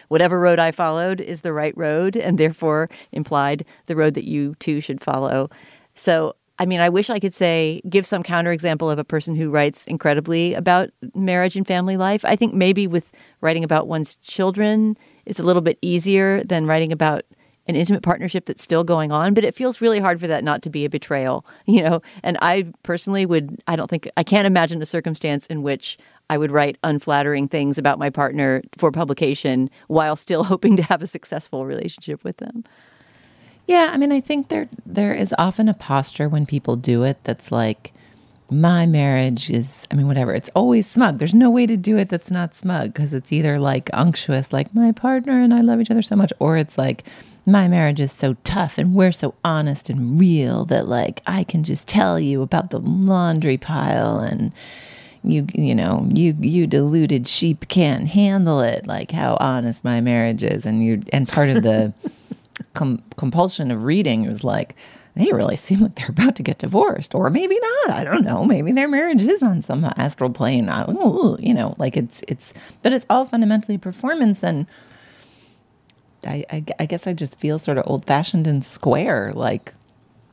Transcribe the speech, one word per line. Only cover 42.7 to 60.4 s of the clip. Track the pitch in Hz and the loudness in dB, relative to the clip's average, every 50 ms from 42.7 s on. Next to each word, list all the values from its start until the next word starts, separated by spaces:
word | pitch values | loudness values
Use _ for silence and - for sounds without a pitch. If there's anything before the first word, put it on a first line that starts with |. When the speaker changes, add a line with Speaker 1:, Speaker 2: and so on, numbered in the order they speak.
| 180 151 - 104 - | -2 -2 -4 -4 -4
Speaker 2:
'cause | 147 151 143 | -4 -4 -2
it's | 139 131 - - | -2 -6 -4 -2
either, | 151 156 156 151 143 143 | -2 0 2 2 2 2
like, | 143 143 135 131 135 - | 0 0 0 -2 -4 -4
unctuous, | - - 165 175 160 - - - 139 135 135 - | 0 2 2 2 2 0 -2 -2 -2 -2 0 -2
like, | - 135 143 - | -2 -2 -2 0
"My | 202 226 233 226 | 2 2 4 4
partner | 220 - - 254 262 262 247 277 262 247 | 2 2 0 0 0 0 0 2 2 4
and | 247 233 | 6 6
I | 240 240 | 6 6
love | 233 233 233 233 | 6 4 4 2
each | 226 226 | 2 2
other | 226 226 | 2 0
so | 208 - 208 | 0 2 2
much," | 202 196 160 - - | 2 2 2 0 0
or | 139 156 160 | 2 2 2
it's | 160 151 - - - | 2 0 0 -2 -2
like, | 131 135 - - - - - - - - - - - | 0 0 -2 -4 -8 -20 -20 -20 -20 -20 -14 -2 2
"My | 190 202 202 185 | 4 6 6 6
marriage | 175 175 170 160 147 147 151 | 4 4 4 4 2 2 0
is | 139 135 | -2 -2
so | - - 143 131 127 - - | -2 -2 0 0 -2 -2 -4
tough | - 180 202 180 147 - - | -4 -2 -2 -2 -2 -2 0
and | - 180 185 | 0 2 4
we're | 196 185 185 | 6 4 4
so | 170 - - - - _ - | 2 0 -4 -6 -6 _ -2
honest | 170 160 156 151 147 143 - - - | 0 0 0 0 0 -2 -4 -6 -6
and | 135 139 123 120 143 165 | -4 -2 -2 2 4 6
real | 190 175 165 151 131 123 120 113 117 | 6 6 6 4 2 0 0 -2 0
that, | - 131 120 - | 0 0 0 0
like, | - 120 120 - - - - - | 0 0 0 -2 -2 -4 -6 -6
I | - 185 190 | -4 -2 -2
can | 175 - - 165 156 | -2 -2 -2 -2 -2
just | 170 - - - - | -2 -4 -4 -4 0
tell | - 214 196 185 170 165 | 2 2 2 2 2 0
you | 156 139 139 135 | 0 0 0 -2
about | 135 - - 165 185 180 | -2 0 0 -2 -2 -2
the | - - | -6 -4
laundry | - - 165 190 190 190 190 180 175 170 160 156 - 143 131 | -2 -2 0 2 2 2 4 2 2 2 0 0 2 0 0
pile | 135 - - 160 139 131 - - 110 110 110 110 107 | -2 -2 -6 -4 -2 -2 0 0 0 0 0 -2 -2
and | 113 - - - - - - - - - - - - - - - - - - - - | -2 -4 -2 -2 -4 -4 -6 -10 -20 -20 -20 -20 -20 -20 -20 -20 -20 -20 -16 -6 -2
you, | - 156 151 143 - - | 0 0 0 0 -2 -2
you | - 151 - 120 | 0 0 2 2
know, | 107 85 90 95 - - - | 0 0 0 0 0 0 2
you, | - 151 175 165 151 151 | 2 4 4 2 2 0
you | - 135 170 175 165 143 | 0 0 2 2 2 2
deluded | 143 143 143 147 156 165 156 147 147 123 120 | 2 2 2 2 2 2 2 2 0 0 0
sheep | - - - 170 165 151 - - | -2 -2 0 0 0 0 -2 -4
can't | - - 185 170 147 131 - - | -2 2 2 2 2 2 0 -2
handle | 160 170 202 202 196 196 196 180 165 151 139 | 0 2 4 4 4 4 2 2 2 2 2
it, | 120 117 117 - - | 2 0 0 -4 -6
like, | - - - - - | -6 -6 -6 -6 -6
how | - 156 139 123 110 - | -4 -2 -2 0 0 0
honest | 135 135 127 123 120 117 120 - | 0 0 0 0 -2 -4 -4 -4
my | - 123 120 117 | -4 -2 0 0
marriage | 120 123 120 117 117 117 113 107 | 2 2 2 2 0 0 -2 -2